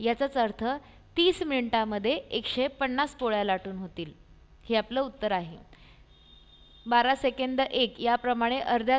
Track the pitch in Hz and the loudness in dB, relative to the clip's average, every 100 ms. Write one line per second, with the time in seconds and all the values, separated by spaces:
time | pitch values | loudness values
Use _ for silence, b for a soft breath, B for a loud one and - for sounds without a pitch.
0 | 226 233 277 269 220 - 226 285 B B | 0 2 0 2 0 0 -4 -4 B B
1 | B - 349 349 330 269 233 226 214 208 | B 2 2 2 0 0 2 0 0 0
2 | 208 311 - 240 - 247 269 269 269 254 | 0 -2 -2 -6 -4 -2 -2 -2 -2 0
3 | 294 - 240 208 196 185 190 190 185 - | -2 -2 -2 0 2 0 -2 -10 -10 -10
4 | 160 - - - - - - 220 220 254 | -12 -12 -20 -20 -20 -20 -2 -2 0 -2
5 | 269 - 214 185 170 165 - b b b | -2 -4 -2 -2 -4 -12 -20 b b b
6 | b - - - - - - - 233 240 | b -20 -20 -20 -20 -20 -20 -16 2 4
7 | 240 269 262 262 254 262 269 - 233 - | 4 2 0 0 -2 0 0 0 0 0
8 | 233 240 247 233 233 262 - 240 220 | 0 0 0 0 0 0 0 0 2